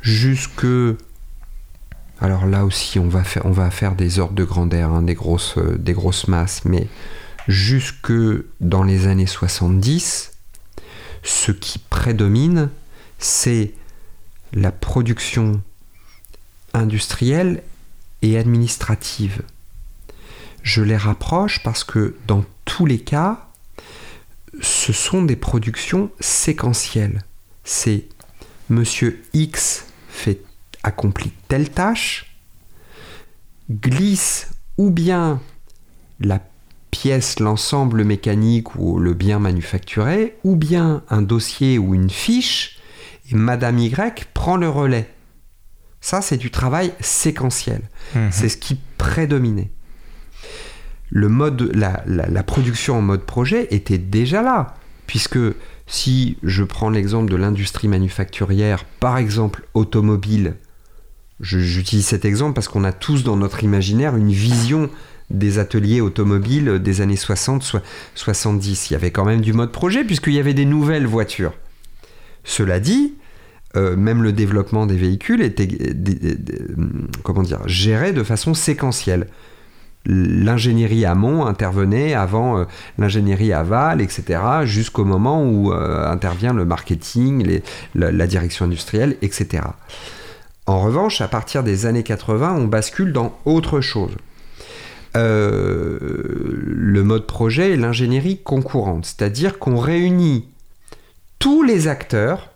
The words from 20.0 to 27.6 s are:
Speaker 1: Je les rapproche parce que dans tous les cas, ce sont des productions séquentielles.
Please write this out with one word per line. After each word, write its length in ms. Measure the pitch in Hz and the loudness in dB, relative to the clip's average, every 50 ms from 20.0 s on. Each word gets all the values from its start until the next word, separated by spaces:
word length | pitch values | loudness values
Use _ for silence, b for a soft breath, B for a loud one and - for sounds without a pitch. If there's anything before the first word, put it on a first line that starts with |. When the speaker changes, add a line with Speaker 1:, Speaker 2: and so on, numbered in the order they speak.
| - B B B B B B B B B B B B | -20 B B B B B B B B B B B B
Speaker 1:
Je 180 | - - 113 107 | -2 0 2 2
les 140 | 104 110 | 2 2
rapproche 680 | 107 101 104 104 - - - 160 175 196 208 - - - | 2 2 0 -2 -2 -2 -2 0 0 0 0 -2 -2 -4
parce 220 | 113 113 - - | -4 -4 -4 -8
que 320 | - - 110 107 - - - - | -2 0 0 0 0 -4 -8 -2
dans 180 | - 107 98 101 - - - - | 0 0 0 0 -2 -8 -14 -10
tous 200 | - - - 180 | -10 -2 2 2
les 140 | 151 127 110 | 2 2 0
cas, 500 | - - 147 147 165 190 220 - - - - _ - - - B B B B B B B B B B B B B - - - 95 | 0 -2 -2 0 0 0 -2 -4 -10 -20 -20 _ -20 -20 -20 B B B B B B B B B B B B B -20 -18 -16 -8
ce 320 | - - - - - - 107 | -4 -4 -2 -2 0 0 0
sont 300 | - - - - 185 180 | 0 0 0 2 2 2
des 140 | 156 120 | 2 2
productions 760 | 117 - - - 117 107 113 110 - - - - 185 202 202 - - | 0 0 0 0 0 0 -2 -4 -6 -4 -2 0 0 0 -2 -6 -8
séquentielles. 1040 | - - - - - - 156 156 - 123 120 - - - - 113 107 101 101 101 98 - - - - _ - - | -4 -4 -2 0 0 0 0 0 0 0 0 0 -2 -2 0 0 0 0 -2 -4 -6 -10 -18 -20 -20 _ -20 -20